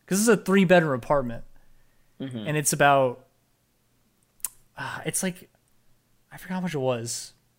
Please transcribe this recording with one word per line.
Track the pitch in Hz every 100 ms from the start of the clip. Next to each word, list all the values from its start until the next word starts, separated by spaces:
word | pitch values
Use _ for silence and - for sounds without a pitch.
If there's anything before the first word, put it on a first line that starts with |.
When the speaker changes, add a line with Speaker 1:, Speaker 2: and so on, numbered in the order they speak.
| -
Speaker 1:
'cause | 185
this | 226
is |
a | 202
three | - 196
bedroom | 180 180 160
apartment, | 131 - 147 127 117 - - _ - _ _ _ -
Speaker 2:
Mm-hmm. | 131 123 110
Speaker 1:
and | 151
it's | 143
about, | 151 143 139 131 120 _ _ _ _ _ _ _ _ _ _ _ _ - _ _ -
uh, | 131 -
it's | - -
like, | 190 175 - _ _ _ _ _ _ _ _
I | -
forgot | 180
how | 185
much | 180
it | 151
was. | 131 120 117 - - _ _